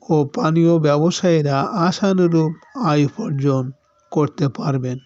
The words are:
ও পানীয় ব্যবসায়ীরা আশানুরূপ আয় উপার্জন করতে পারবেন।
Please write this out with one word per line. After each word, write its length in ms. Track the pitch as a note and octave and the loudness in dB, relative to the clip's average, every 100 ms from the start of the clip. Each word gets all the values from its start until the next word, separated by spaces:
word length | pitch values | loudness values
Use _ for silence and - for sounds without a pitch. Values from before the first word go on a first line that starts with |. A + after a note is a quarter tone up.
| - | 0
ও 60 | D#3 C3+ - | 0 0 -2
পানীয় 380 | D#3+ E3 E3 E3+ | -2 2 4 4
ব্যবসায়ীরা 760 | D3+ D3 D#3+ F3+ F#3 E3 C#3+ C#3 F#3 A#3 E3+ | 2 2 2 0 0 2 2 0 -2 0 -2
আশানুরূপ 640 | F3 G3+ F#3+ F3 E3 D#3 E3 - C#4 G#3+ | 0 0 2 2 2 0 -4 -14 -6 0
আয় 140 | D3 C#3+ | 2 0
উপার্জন 580 | - G#3+ C#3+ C#3 C3+ C3 C3+ _ _ _ | -2 -6 -2 0 -2 -4 -10 _ _ _
করতে 340 | - D3 - C#3 | -2 -2 -2 -4
পারবেন। 480 | - D#3+ C3+ B2+ C3 | -4 -4 -4 -4 -10